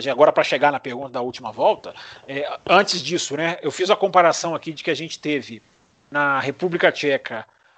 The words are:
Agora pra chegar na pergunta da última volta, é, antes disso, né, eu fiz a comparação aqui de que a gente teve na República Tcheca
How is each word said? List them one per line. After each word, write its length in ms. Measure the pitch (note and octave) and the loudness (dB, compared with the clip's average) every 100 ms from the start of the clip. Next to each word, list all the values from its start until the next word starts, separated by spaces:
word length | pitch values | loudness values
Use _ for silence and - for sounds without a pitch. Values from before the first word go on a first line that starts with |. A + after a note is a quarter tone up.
| B2+ | -4
Agora 220 | B2 D3+ | 4 6
pra 100 | - | 6
chegar 300 | D3 C#3 C#3+ | 2 2 2
na 80 | C#3+ | 2
pergunta 300 | C3+ B2 C3+ | -6 -10 -8
da 100 | B2 | -6
última 320 | B2 A#2+ A#2 | -6 -8 -12
volta, 420 | A2 E3+ F#3+ - - - - - | 0 0 0 -6 -16 -20 -20 -10
é, 240 | C#3 D3 - - | -8 -6 -8 4
antes 360 | F3+ G3+ F3+ | 4 4 -2
disso, 340 | C3+ E3 - C#3+ | -4 -6 -4 -4
né, 220 | E3 F3 | -4 -4
eu 100 | D3+ | -6
fiz 200 | - F#3 | -4 0
a 60 | F#3+ | 2
comparação 580 | G3 F3+ E3+ D3+ E3+ | 4 6 4 2 -2
aqui 180 | D#3 E3 | -6 -8
de 100 | D3 | -8
que 80 | - | -4
a 60 | C#3+ | -4
gente 220 | D#3+ - | -6 -8
teve 420 | D3+ D3 A#2 A2+ _ _ _ _ _ | -4 -4 -6 -16 _ _ _ _ _
na 300 | D3 C#3+ C4+ | -2 0 0
República 500 | C3+ C3+ F3+ E3+ F3+ | -2 -4 -4 2 2
Tcheca 540 | - D3 C3+ - A2+ - _ _ | 2 0 -2 -4 -12 -12 _ _